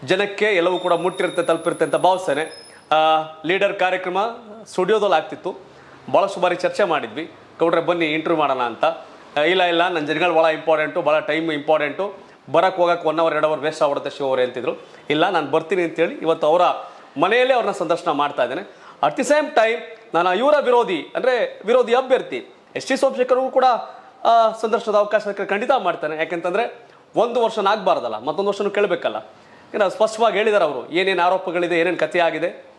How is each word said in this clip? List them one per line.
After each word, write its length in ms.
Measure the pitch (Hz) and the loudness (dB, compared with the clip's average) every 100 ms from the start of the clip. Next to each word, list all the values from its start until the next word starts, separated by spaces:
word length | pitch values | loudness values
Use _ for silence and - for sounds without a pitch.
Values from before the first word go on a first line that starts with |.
| 131 | 0
ಜನಕ್ಕೆ 400 | 185 202 202 208 | 0 0 0 0
ಎಲ್ಲವೂ 340 | 196 170 180 | 2 2 0
ಕೂಡ 140 | 180 | 0
ಮುಟ್ಟಿರುತ್ತೆ, 500 | 170 170 180 180 170 | 0 0 -2 -4 -2
ತಲುಪಿರುತ್ತೆ 420 | 170 165 170 151 156 | 0 0 0 -2 0
ಅಂತ 100 | 156 | 2
ಭಾವಿಸ್ತೇನೆ. 480 | 170 185 180 139 160 - - - - | 2 2 0 -4 -4 -10 -20 -20 0
ಆ, 40 | 156 156 156 156 - 151 | 2 4 2 0 -10 -4
ಲೀಡರ್ 340 | 190 196 190 | 0 0 0
ಕಾರ್ಯಕ್ರಮ 380 | 185 185 185 180 220 240 220 - - | 0 0 -2 -2 -4 -6 -16 -20 -12
ಸ್ಟುಡಿಯೋದಲ್ಲಿ 500 | - 185 220 202 160 | -4 0 2 4 2
ಆಗ್ತಿತ್ತು, 400 | 151 143 175 - - - - - - | 0 -10 -10 -10 -16 -20 -20 -20 0
ಭಾಳಷ್ಟು 260 | 135 190 190 | 2 2 0
ಬಾರಿ 160 | 175 175 | -2 0
ಚರ್ಚೆ 280 | 175 170 | -2 0
ಮಾಡಿದ್ವಿ, 480 | 202 151 123 110 170 - - - | 0 0 -4 -10 -12 -16 -20 -2
"ಗೌಡ್ರೆ 220 | 165 170 | 2 2
ಬನ್ನಿ 240 | 156 170 160 | 0 0 0
interview 340 | 156 160 165 | -2 0 2
ಮಾಡೋಣ" 220 | 147 131 | 2 0
ಅಂತ. 240 | 117 110 151 | -2 0 0
ಆ, 560 | 165 - - - - | 0 -12 -20 -8 -2
"ಇಲ್ಲ, 220 | 156 185 | 0 2
ಇಲ್ಲ, 260 | 175 170 175 | 2 2 2
ನನ್ನ 160 | 175 147 | 0 -2
ಜನಗಳು 280 | 151 175 | 0 2
ಭಾಳ 120 | 160 165 | 4 4
important, 560 | 156 147 156 151 165 | 2 0 0 2 0
ಭಾಳ 180 | 151 151 | 2 0
time 320 | 151 151 165 | 0 -2 -2
important, 600 | 147 143 156 147 139 196 196 - - - | -4 0 0 0 -4 -8 -8 -20 -20 -2
ಬರಕ್ಕೆ 300 | 147 185 180 | 2 2 2
ಹೋಗಕ್ಕೆ 260 | 170 170 156 | 2 2 0
ಒನ್ 120 | 156 | 0
ಅವರ್, 140 | 165 | 0
ಎರಡು 140 | 151 151 | 2 0
ಅವರ್ 120 | 156 | 0
waste 220 | 143 156 | -4 0
ಆಗ್ಬಿಡುತ್ತೆ 280 | 151 139 139 | 0 0 -6
ಶಿವ 180 | - 139 | -6 -2
ಅವರೇ" 160 | 131 | 0
ಅಂತಿದ್ರು. 440 | 127 123 123 - - - - | 0 -2 -6 -6 -12 -20 -4
"ಇಲ್ಲ, 200 | 147 175 | 0 2
ನಾನು 180 | 180 147 | 0 0
ಬರ್ತೀನಿ" 360 | 156 160 196 | -2 -2 -2
ಅಂತೇಳಿ 320 | 170 160 170 285 | -2 0 -2 -2
ಇವತ್ತು 320 | 165 160 151 | -2 0 2
ಅವರ 140 | 170 175 135 - - - - | 4 2 0 -8 -18 -18 -2
ಮನೆಯಲ್ಲೇ 320 | 170 233 254 | 0 2 2
ಅವ್ರನ್ನ 180 | 254 202 | 2 0
ಸಂದರ್ಶನ 400 | 190 170 170 - | -4 -2 -2 -2
ಮಾಡ್ತಾ 320 | 143 143 143 | -2 -2 0
ಇದ್ದೇನೆ. 460 | 123 139 202 - - - 147 | -2 -2 -10 -18 -20 -2 -2
At 80 | 220 | -2
the 120 | 262 | 0
same 200 | 294 294 | 0 2
time 300 | - 220 226 - - - | 2 2 0 -8 -18 -4
ನಾನು 200 | 165 180 | 0 2
ಇವರ 220 | 180 262 294 | 2 4 4
ವಿರೋಧಿ, 520 | 240 240 214 175 139 - | 4 2 2 -2 -4 -2
ಅಂದ್ರೆ 460 | 254 247 185 - 190 | 0 0 -2 -4 0
ವಿರೋಧಿ 300 | 247 226 233 | 2 4 2
ಅಭ್ಯರ್ಥಿ 600 | 262 247 175 127 - - - 131 | 2 0 0 -8 -10 -20 -12 -12
ಎಸ್ 100 | - | -4
ಟಿ 120 | 262 | 0
ಸೋಮಶೇಖರ್ 400 | 269 220 247 254 | 0 0 0 2
ಅವರು 140 | 262 | 2
ಕೂಡ, 140 | 262 262 226 - - - - | 2 2 2 -4 -16 -20 -4
ಆ, 280 | - 233 226 220 | 2 4 4 0
ಸಂದರ್ಶನದ 340 | 226 214 214 208 | -2 -2 0 0
ಅವಕಾಶ 260 | 208 214 | 2 0
ಸಿಕ್ಕರೆ 240 | 202 202 190 | -2 -6 -4
ಖಂಡಿತ 260 | 196 247 269 | -2 0 0
ಮಾಡ್ತಾನೆ. 400 | 190 170 151 156 | 0 -4 -4 -4
ಯಾಕೆಂತಂದ್ರೆ 720 | 160 170 175 185 233 - - - - - | -4 -4 -4 -2 -4 -6 -20 -20 -8 -2
ಒಂದು 280 | 233 240 | 0 2
ವರ್ಷನ 240 | 226 220 196 | 0 0 0
ಆಗ್ಬಾರ್ದಲ್ಲ, 480 | 220 190 156 120 107 | 2 2 0 -2 -6
ಮತ್ತೊಂದು 320 | 123 151 196 | -6 -2 -2
ವರ್ಷನೂ 220 | 196 202 | -2 -2
ಕೇಳಬೇಕಲ್ಲ. 460 | 202 202 175 127 107 | 0 0 0 -2 -6
ಯಾಕಂದ್ರೆ 720 | - - - - - 233 196 | -10 -20 -20 -20 -12 -2 -2
ಅದು 100 | 180 | 2
ಸ್ಪಷ್ಟವಾಗಿ 420 | 214 214 226 196 | -2 2 0 2
ಹೇಳಿದ್ದಾರೆ 280 | 220 208 165 | 2 2 2
ಅವರು, 260 | 131 117 | -2 -4
ಏನೇನು 320 | 151 190 185 | -2 0 2
ಆರೋಪಗಳಿದೆ, 560 | 175 185 185 175 170 170 | 2 0 -2 -4 0 0
ಏನೇನು 180 | 170 165 | 0 0
ಕಥೆ 220 | 156 180 | -2 2
ಆಗಿದೆ 460 | 170 156 170 - - | 0 0 -6 -6 -20